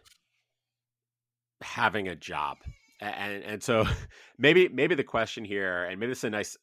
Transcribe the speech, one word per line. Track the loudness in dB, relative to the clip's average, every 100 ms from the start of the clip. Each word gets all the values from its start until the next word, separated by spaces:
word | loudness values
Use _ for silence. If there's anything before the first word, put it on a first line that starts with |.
| _ _ _ _ _ _ _ _ _ _ _ _ _ _ _ -18
having | -10 0 0 2 -4
a | -6
job? | -8 -4 -4 -6 -14 -16 _ -12
A-, |
and, | -8 -6 -6 -8
and | -8 -6
so | 2 2 2 0 -6
<laughs> | -18 -20 2
maybe, | 6 8 6
maybe | 4 2
the | 2
question | 0 -2 -2 -4
here, | -6 -4 -2 -2
and | -4 -4
maybe | -4
this | -4
is |
a | -4
nice | -4 -6 -10